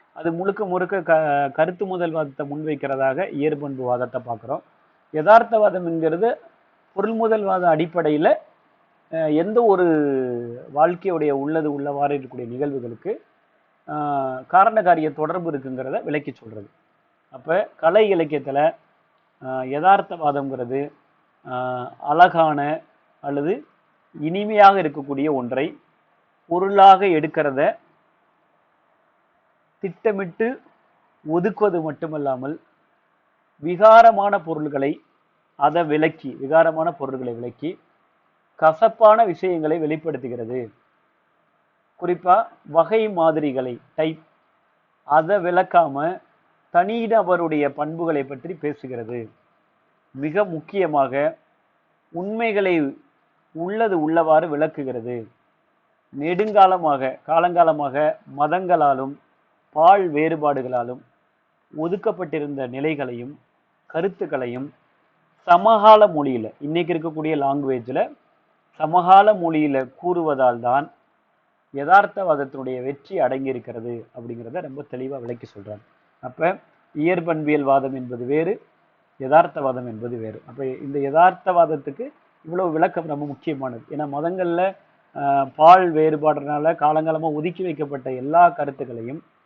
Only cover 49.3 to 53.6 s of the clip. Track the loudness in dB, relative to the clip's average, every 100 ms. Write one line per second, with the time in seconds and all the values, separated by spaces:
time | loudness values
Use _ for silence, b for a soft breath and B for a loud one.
49.3 | _ _ _ _ _ _ _ _ -10 -4
50.3 | -2 -2 -6 -6 -4 0 0 0 0 -2
51.3 | -4 _ _ _ _ _ _ _ -10 -8
52.3 | -4 -2 0 0 0 -2 -6 _ _ _
53.3 | _ _ -12